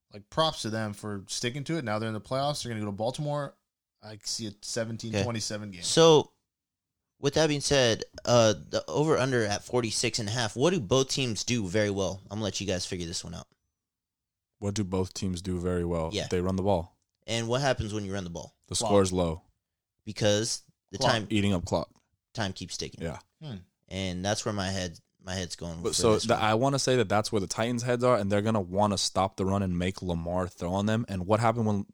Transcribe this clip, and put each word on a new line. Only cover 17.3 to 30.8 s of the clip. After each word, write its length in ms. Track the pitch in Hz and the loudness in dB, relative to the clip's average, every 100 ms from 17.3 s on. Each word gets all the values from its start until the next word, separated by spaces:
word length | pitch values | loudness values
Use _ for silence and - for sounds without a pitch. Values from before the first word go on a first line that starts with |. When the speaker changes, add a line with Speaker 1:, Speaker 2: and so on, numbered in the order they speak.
| 113 117 | -4 0
Speaker 2:
what 140 | 123 | 0
happens 320 | 143 123 110 | 0 0 -2
when 100 | 107 | -4
you 80 | 101 | -4
run 120 | 98 | -6
the 60 | 90 | -6
ball? 240 | 85 - _ - | -8 -12 _ -8
Speaker 3:
The 60 | |
Speaker 1:
Clock. 140 | - 110 | -4 4
Speaker 3:
score 120 | 104 | 4
is 80 | 95 | 4
low. 300 | 90 87 80 _ _ _ _ _ _ | 2 0 -2 _ _ _ _ _ _
Speaker 2:
Because 560 | - 104 107 104 113 - - _ _ | -12 0 2 2 0 -6 -10 _ _
the 60 | 98 | -2
Speaker 1:
Clock. 120 | - | 0
Speaker 2:
time 160 | 117 98 | 0 0
Speaker 3:
Eating 240 | 107 101 | 2 2
up 100 | 95 | 2
clock. 240 | 85 92 - _ _ _ _ | 0 -2 -2 _ _ _ _
Speaker 2:
time 180 | - 101 | -6 -6
keeps 240 | 95 92 - | -6 -10 -8
ticking. 260 | 71 - | -10 -8
Speaker 3:
Yeah. 160 | 85 71 - _ | -8 -8 -14 _
Speaker 1:
Hmm. 140 | 156 101 87 _ - | -12 -12 -14 _ -12
Speaker 2:
And 340 | 92 95 90 | -6 -4 -2
that's 200 | 92 107 | -2 -2
where 80 | - | -2
my 160 | 104 92 | -2 -2
head, 300 | 95 90 82 _ _ | -2 -6 -8 _ _
my 80 | 95 | -10
head's 220 | 92 87 - | -8 -8 -8
going 240 | 85 82 | -10 -6
Speaker 3:
But 80 | 107 | -2
Speaker 2:
for 40 | |
Speaker 3:
so 200 | - 117 | 2 4
Speaker 2:
this 100 | 107 | 4
Speaker 3:
the, 100 | 113 | 2
Speaker 2:
one. 80 | 117 | 2
Speaker 3:
I 100 | 107 | 2
wanna 240 | 110 135 139 | 2 2 0
say 180 | - 127 | 2 2
that 120 | 98 | 2
that's 240 | 101 107 | 2 0
where 80 | 110 | -2
the 60 | 90 | -2
Titans' 380 | - 113 120 | -2 -2 -2
heads 200 | 123 123 | 0 2
are, 140 | 123 120 | 4 4
and 120 | 101 | 4
they're 120 | 101 | 2
gonna 180 | 104 110 | 2 0
wanna 380 | 87 92 104 95 | 0 2 2 2
stop 400 | - - 95 - | 0 0 0 0
the 80 | 95 | 0
run 160 | 98 | 2
and 160 | 95 87 | 0 0
make 240 | 90 92 | -2 -2
Lamar 440 | 92 85 85 90 90 | -4 -4 -2 -2 -2
throw 280 | - 87 | -4 -2
on 100 | 95 | 0